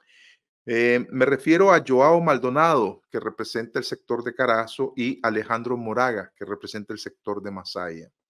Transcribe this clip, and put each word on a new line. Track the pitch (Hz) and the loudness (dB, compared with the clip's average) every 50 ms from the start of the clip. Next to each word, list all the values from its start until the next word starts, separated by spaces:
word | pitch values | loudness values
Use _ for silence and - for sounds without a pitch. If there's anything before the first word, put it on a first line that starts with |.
| _ _ _ _ _ _ _ _ _ _ _ _ _ | _ _ _ _ _ _ _ _ _ _ _ _ _
Eh, | 117 117 117 120 120 120 123 123 - | -4 0 2 2 4 2 2 0 -2
me | - 131 131 | 0 0 2
refiero | 135 139 127 - 156 160 170 196 196 | 2 2 2 2 4 4 6 6 6
a | 175 160 131 | 6 4 4
Joao | 135 131 127 135 156 170 170 | 4 4 6 6 6 6 4
Maldonado, | 170 160 139 123 120 127 127 147 160 170 156 131 107 95 - - _ _ | 4 2 2 2 0 0 2 2 2 4 4 2 2 0 -2 -8 _ _
que | - 113 | -8 -8
representa | 107 110 107 - 110 - - 117 113 117 - 139 | -6 -6 -8 -8 -8 -8 -6 -6 -6 -6 -6 -8
el | 127 | -6
sector | - 127 - _ - 120 117 117 | -6 -8 -10 _ -6 -6 -4 -4
de | 123 120 | -6 -4
Carazo, | - 127 123 113 113 113 - - - 131 - - | -2 0 2 2 0 0 -4 -6 -6 -6 -6 -4
y | 127 117 127 135 - | -4 -4 -4 -4 -2
Alejandro | - 113 107 107 104 - 117 117 117 120 123 | -2 -2 0 -2 -2 -2 -4 -4 -2 -4 -6
Moraga, | 120 117 110 107 120 127 127 113 98 90 - _ | -4 -6 -4 -2 0 0 0 -2 -4 -8 -10 _
que | - 101 | -14 -12
representa | 92 101 - - - - 107 101 - 110 | -10 -10 -10 -10 -10 -12 -10 -10 -10 -12
el | 104 | -12
sector | - 98 - _ _ 104 101 101 | -12 -14 -16 _ _ -8 -8 -8
de | 95 104 | -8 -10
Masaya. | 98 95 90 - - 92 90 87 82 82 80 - _ _ _ | -10 -12 -12 -10 -10 -8 -8 -8 -10 -12 -16 -20 _ _ _